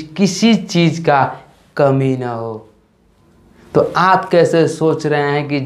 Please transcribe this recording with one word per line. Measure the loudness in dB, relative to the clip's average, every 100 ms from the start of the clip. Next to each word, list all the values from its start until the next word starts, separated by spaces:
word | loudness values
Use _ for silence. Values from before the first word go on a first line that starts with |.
| -8 -2
किसी | -2 2 2 2
चीज़ | 0 0 2 0 2
का | 2 0 -4 -18 _ _ 0
कमी | 2 2 0 -2
ना | -6
हो। | -8 -8 -10 -16 _ _ _ _ _ _ _ _ _ -4
तो | 0 0 0
आप | 2 2 2
कैसे | 2 2 2 0
सोच | 0 -2 -2 -2
रहे | -2 -2
हैं | -2 -4
कि | -4